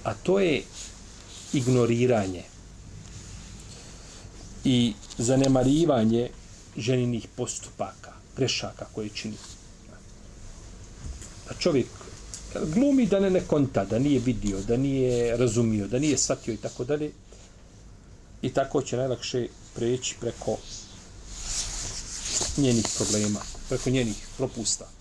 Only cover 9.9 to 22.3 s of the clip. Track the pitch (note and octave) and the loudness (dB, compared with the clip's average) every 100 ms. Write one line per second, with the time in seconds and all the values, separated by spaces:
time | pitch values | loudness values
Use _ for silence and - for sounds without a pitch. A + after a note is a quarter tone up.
9.9 | - - - - - - - - - - | -20 -18 -18 -18 -16 -16 -14 -16 -16 -16
10.9 | - - - - - - - F3+ C#3+ A#2 | -14 -12 -10 -12 -14 -12 -2 2 4 2
11.9 | - - - - - - - F3+ E3 C#4+ | -4 -16 -16 -14 -14 -8 -4 0 4 6
12.9 | C4+ A3 G3 G3 F#3 F3+ D#3 C3 - G2 | 6 6 4 4 4 4 2 4 2 2
13.9 | A2 C#3 C3+ A#2 A2 G#2 G2 G#2 A#2+ C#3 | 2 4 4 4 0 0 -2 0 2 2
14.9 | C3+ B2+ B2 A#2+ A#2 B2+ A2 A#2 G#2+ G2 | 2 2 4 2 4 4 4 4 2 0
15.9 | A#2+ D3+ B2 - C3 - G#2+ A#2 - B2 | 2 2 2 2 0 -2 -6 -6 -6 -2
16.9 | D3+ D3+ - - - - - - - - | -2 -2 -8 -20 -20 -20 -20 -20 -20 -20
17.9 | - - - - - B2 C3 - D3 C#3 | -20 -20 -20 -20 -6 -2 0 2 0 0
18.9 | A#2+ C3 A#2 - B2+ A#2 - - - A#2 | -2 0 -2 -2 -2 -4 -8 -16 -4 0
19.9 | B2+ - - A#2 - - A2 - - - | 0 -2 -6 -6 -6 -4 -4 -6 -14 -14
20.9 | - - - - - - - - - - | -18 -18 -18 -14 -10 -6 -4 -4 -6 -8
21.9 | - - - - | -8 -10 -8 -4